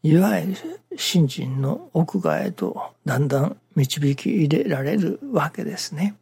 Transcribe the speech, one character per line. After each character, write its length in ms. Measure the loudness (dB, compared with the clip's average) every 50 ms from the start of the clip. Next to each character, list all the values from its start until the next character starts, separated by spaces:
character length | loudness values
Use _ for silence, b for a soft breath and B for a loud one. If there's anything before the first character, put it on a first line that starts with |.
い 140 | 4 6 6
わ 220 | 6 6 4 2 0
ゆ 100 | -2 -2
る 320 | -6 -6 -8 -12 -12 -14 _ _ -10
信 320 | -6 -4 0 4 4 2 2
心 320 | 0 -4 -6 -4 -2 -2
の 300 | 0 -2 -2 -4 -6 -4
奥 280 | _ 0 0 0 0 -2
側 200 | 0 0 0 0
へ 120 | -2 -4
と、 400 | -4 -4 -4 -4 -4 -6 -10 -12 _ _ _
だ 140 | -2 0 0
ん 100 | 2 2
だ 120 | 2 2
ん 160 | 0 0 -2 -8 _ _ _
導 420 | 0 0 0 0 0 2 0 0
き 280 | 0 0 0 2 2 4
入 40 | 4
れ 160 | 4 2 2
ら 180 | 0 -2 -2
れ 140 | -2 -2 0
る 240 | 0 0 0 -2 -6 -8 -2
わ 180 | -2 0 0 -2
け 140 | -4 -6 -8
で 120 | -8 -8
す 180 | -8 -10 -10 -4
ね。 220 | -2 -2 -2 -2 _